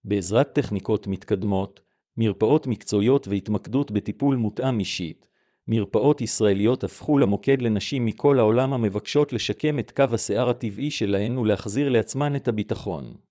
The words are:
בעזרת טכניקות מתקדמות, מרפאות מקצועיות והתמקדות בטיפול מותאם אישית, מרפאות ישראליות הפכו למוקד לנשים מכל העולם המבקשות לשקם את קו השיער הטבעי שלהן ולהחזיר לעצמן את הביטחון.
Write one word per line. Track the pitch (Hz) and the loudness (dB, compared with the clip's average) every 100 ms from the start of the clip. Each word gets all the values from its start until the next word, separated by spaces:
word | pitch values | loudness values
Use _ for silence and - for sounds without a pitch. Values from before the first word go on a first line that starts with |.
בעזרת | 104 101 87 110 143 | -2 -4 0 0 2
טכניקות | 151 117 101 - 107 98 | -2 -2 -4 -2 -4 -2
מתקדמות, | 95 - 98 101 95 98 _ _ _ _ - | -8 -4 -2 0 -2 -4 _ _ _ _ -2
מרפאות | 113 95 110 156 135 | -2 2 2 2 0
מקצועיות | 110 - 104 110 139 98 | -6 -2 2 4 2 0
והתמקדות | 98 104 107 - 127 143 | -4 -2 -4 -2 -4 -2
בטיפול | 104 - - 143 131 | -4 -4 -2 0 0
מותאם | 107 - 131 117 | -2 -2 -2 -2
אישית, | 92 - 85 - _ _ _ _ - | -4 -6 -8 -10 _ _ _ _ -2
מרפאות | 113 98 107 131 151 | -2 0 2 2 2
ישראליות | 113 - 107 98 104 127 | -2 0 2 4 2 0
הפכו | 95 - - 143 | -4 -8 0 2
למוקד | 113 101 - 135 | 4 2 0 0
לנשים | 117 104 - 139 117 | 2 -2 -2 -2 -2
מכל | 107 143 135 | 0 2 4
העולם | 107 117 135 | 4 4 2
המבקשות | 131 107 101 - 147 147 | 0 0 -2 -2 0 0
לשקם | 113 - - 151 147 | -2 -4 -2 -2 -2
את | 107 | -4
קו | - 135 | 0 2
השיער | 117 - 104 123 | 2 -2 0 0
הטבעי | 120 113 101 147 | -2 -4 -6 -6
שלהן | - 101 98 107 127 | -2 0 0 0 0
ולהחזיר | 107 98 107 107 143 | 0 0 -2 -2 2
לעצמן | 120 107 135 147 143 | 2 0 -4 -2 -2
את | - | -2
הביטחון. | 110 104 107 104 80 60 58 _ | -4 -4 -6 -6 -8 -10 -18 _